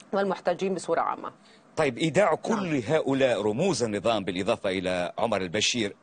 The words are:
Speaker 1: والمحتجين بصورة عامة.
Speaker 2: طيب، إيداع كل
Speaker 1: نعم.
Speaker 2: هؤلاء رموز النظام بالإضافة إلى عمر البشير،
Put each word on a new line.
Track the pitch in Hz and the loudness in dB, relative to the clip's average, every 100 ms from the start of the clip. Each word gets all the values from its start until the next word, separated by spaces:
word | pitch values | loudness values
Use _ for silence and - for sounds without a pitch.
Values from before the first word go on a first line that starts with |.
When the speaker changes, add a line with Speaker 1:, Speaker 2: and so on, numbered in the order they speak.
| - | -4
Speaker 1:
والمحتجين | 196 202 175 - 175 190 | -2 0 -2 -2 -2 -2
بصورة | 175 - 156 | -4 -2 -2
عامة. | 120 - - - - - _ - | -2 -4 -8 -16 -20 -20 _ -2
Speaker 2:
طيب، | 147 120 | 0 2
إيداع | 165 147 196 156 | 0 4 4 2
كل | - 214 185 | 0 -2 0
Speaker 1:
نعم. | 147 110 | -2 0
Speaker 2:
هؤلاء | 156 127 135 135 104 | 0 2 2 4 4
رموز | 104 110 190 135 | 0 0 0 0
النظام | 117 101 104 110 | 0 0 0 0
بالإضافة | 95 90 98 110 101 | 0 -2 0 0 0
إلى | 95 90 90 87 - | -2 -2 -2 -2 -2
عمر | 113 101 | 0 0
البشير، | 92 107 - 120 101 - | -2 -2 0 0 -4 -6